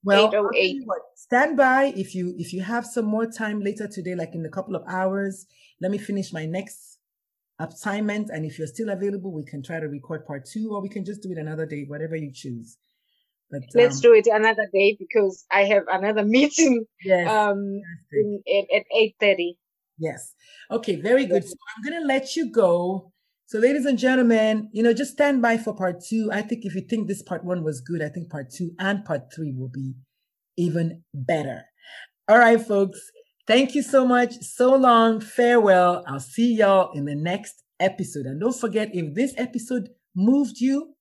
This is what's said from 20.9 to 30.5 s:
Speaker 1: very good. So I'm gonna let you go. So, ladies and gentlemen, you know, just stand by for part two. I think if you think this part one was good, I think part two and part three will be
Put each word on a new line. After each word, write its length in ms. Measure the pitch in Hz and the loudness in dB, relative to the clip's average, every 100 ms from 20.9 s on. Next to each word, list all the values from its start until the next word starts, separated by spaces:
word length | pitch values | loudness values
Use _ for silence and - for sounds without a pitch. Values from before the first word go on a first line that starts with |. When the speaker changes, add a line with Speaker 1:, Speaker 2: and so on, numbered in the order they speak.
| 180 | -4
Speaker 1:
very 300 | 190 254 240 | 2 2 4
good. 180 | 196 | -2
So 120 | - - - - | -2 -16 -18 -12
I'm 60 | |
gonna 220 | 233 339 294 | -8 -6 -2
let 300 | 269 269 330 | -2 -2 -6
you 140 | 277 | -2
go. 600 | 226 190 175 175 190 - _ _ _ _ | 2 2 2 0 -6 -10 _ _ _ _
So, 100 | 214 | 0
ladies 280 | 240 285 269 | 2 2 0
and 120 | 247 | 0
gentlemen, 720 | 254 262 233 226 220 220 214 | 2 4 4 4 2 0 -4
you 120 | 208 | 0
know, 100 | 233 | 2
just 200 | 233 285 | 2 -2
stand 280 | - 285 269 | 0 0 2
by 160 | 233 226 | 2 0
for 180 | 226 208 | -4 -4
part 260 | 185 175 - | -4 -4 -6
two. 220 | 220 214 | -4 -2
I 120 | 196 | -4
think 220 | 208 226 202 | -6 -6 -6
if 100 | 175 | -8
you 60 | |
think 260 | - 226 185 | -6 -6 -4
this 160 | 196 | -8
part 200 | - 175 | -8 -8
one 200 | 175 180 | -6 -4
was 180 | 156 135 | -4 -6
good, 180 | 127 170 | -8 -6
I 60 | 151 | -6
think 220 | 175 165 | -8 -12
part 220 | 151 135 | -12 -14
two 240 | - 175 170 | -10 -10 -4
and 260 | 190 202 | -4 -4
part 300 | 208 147 131 | -4 -8 -8
three 180 | - 151 | -10 -10
will 180 | 131 131 | -8 -10
be 260 | 143 135 127 _ _ _ _ _ | -10 -10 -12 _ _ _ _ _